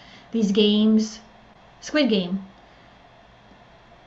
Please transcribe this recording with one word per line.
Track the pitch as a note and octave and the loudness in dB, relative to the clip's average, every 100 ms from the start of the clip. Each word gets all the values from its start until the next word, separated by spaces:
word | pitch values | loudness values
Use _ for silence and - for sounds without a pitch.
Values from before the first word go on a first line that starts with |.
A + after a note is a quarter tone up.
| - - - | -20 -20 -8
these | A3+ G3+ | -2 0
games? | G3+ G#3 G#3+ G#3+ A3 A3 - - - - - - - | 2 2 2 2 2 0 -8 -20 -20 -20 -20 -20 -20
Squid | - D4+ B3+ | -4 0 0
Game. | G3+ F3 G3 - - - - - - - - - - - - - - - - | 0 -2 -8 -10 -20 -20 -20 -20 -20 -20 -20 -20 -20 -20 -20 -20 -20 -20 -20